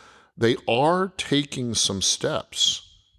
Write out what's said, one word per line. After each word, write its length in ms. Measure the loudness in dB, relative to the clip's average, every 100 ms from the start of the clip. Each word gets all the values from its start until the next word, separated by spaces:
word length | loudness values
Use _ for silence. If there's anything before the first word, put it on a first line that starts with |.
| -20 -20 _ 0
They 200 | 0 2 0
are 460 | 2 4 2 0
taking 580 | -6 -2 -2 -2 -6 -4
some 280 | -2 -2 0
steps 880 | -2 -2 -2 -4 -6 -2 0 -2 -10 -20 _